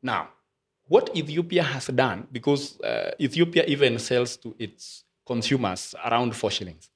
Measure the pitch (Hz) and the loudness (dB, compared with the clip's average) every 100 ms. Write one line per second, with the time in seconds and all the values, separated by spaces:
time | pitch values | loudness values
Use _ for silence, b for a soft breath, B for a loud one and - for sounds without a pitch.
0 | 127 101 78 _ _ _ _ _ _ 196 | -2 -2 -4 _ _ _ _ _ _ 4
1 | - - 147 151 170 175 151 135 - 127 | 4 -6 -4 -4 0 0 0 -2 -2 2
2 | 131 95 120 123 143 143 143 - 55 - | 2 0 -8 -4 0 0 -2 -6 -4 -2
3 | 50 - 135 160 170 170 - 143 135 117 | -4 -4 -2 0 2 4 2 4 4 4
4 | - 123 123 - 117 - 110 _ - - | 0 0 0 -6 -14 -10 -12 _ -20 -20
5 | _ _ _ 120 110 135 107 90 - - | _ _ _ -4 0 0 0 -4 -10 -8
6 | - 117 123 101 107 - 92 80 _ | 0 2 2 -2 -4 -4 -8 -14 _